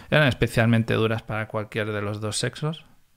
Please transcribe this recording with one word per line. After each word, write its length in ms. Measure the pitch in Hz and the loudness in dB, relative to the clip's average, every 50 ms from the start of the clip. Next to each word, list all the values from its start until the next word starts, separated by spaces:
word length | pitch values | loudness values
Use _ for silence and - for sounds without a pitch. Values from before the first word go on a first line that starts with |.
| - - | -4 0
Eran 160 | 143 147 151 | 2 4 4
especialmente 680 | 131 117 - 120 113 - 127 113 117 117 113 110 - 113 | 4 2 2 0 0 2 2 4 4 4 4 2 2 0
duras 280 | 110 110 110 113 113 - | 0 0 0 -2 -4 -6
para 240 | - 113 107 110 | -6 -6 -6 -6
cualquier 440 | - - 110 104 - - 110 104 110 107 | -6 -6 -8 -8 -6 -6 -4 -4 -4 -4
de 80 | 104 | -4
los 180 | 101 101 107 104 | -4 -4 -6 -6
dos 180 | 107 107 104 | -6 -6 -4
sexos. 480 | - - 123 - - 147 151 165 - - - - _ _ _ _ | -4 -4 -4 -6 -6 -6 -6 -6 -8 -12 -20 -20 _ _ _ _